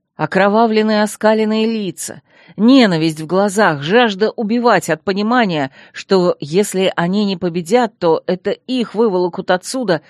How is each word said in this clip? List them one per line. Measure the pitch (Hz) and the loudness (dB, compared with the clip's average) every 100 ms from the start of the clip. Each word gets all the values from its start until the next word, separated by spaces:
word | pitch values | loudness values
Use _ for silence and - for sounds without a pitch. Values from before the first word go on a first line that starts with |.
| _ - | _ -8
окровавленные | 151 - 202 214 233 214 214 214 | -2 2 2 2 2 2 0 0
оскаленные | 208 - 214 220 220 220 220 | -2 0 0 2 0 0 -2
лица, | 220 196 - - - _ _ _ - | -2 -6 -8 -14 -16 _ _ _ 0
ненависть | 226 269 220 165 160 156 | 4 6 4 2 0 -2
в | 156 | -2
глазах, | 185 202 190 196 147 | 0 0 2 0 0
жажда | 147 226 233 190 214 | 0 2 2 0 -4
убивать | - 208 240 240 190 - | -2 -4 0 2 2 0
от | 156 | -4
понимания, | - 196 214 247 208 156 135 - - | -4 -4 0 0 0 -2 -4 -8 -20
что | - - 190 180 - | -20 -2 2 2 -2
если | 139 175 208 185 190 - | -2 -2 -2 -2 -2 -2
они | 175 202 | -2 -2
не | 202 185 | -2 -4
победят, | 180 170 165 240 233 - | -4 -6 -2 0 0 -2
то | 175 160 - | 0 0 -2
это | 185 208 | -4 -4
их | - - 254 220 | -6 -6 -4 -4
выволокут | 196 233 185 180 185 180 | -2 0 0 -2 -4 -2
отсюда | 180 - 262 214 160 | -4 -4 -6 -2 -4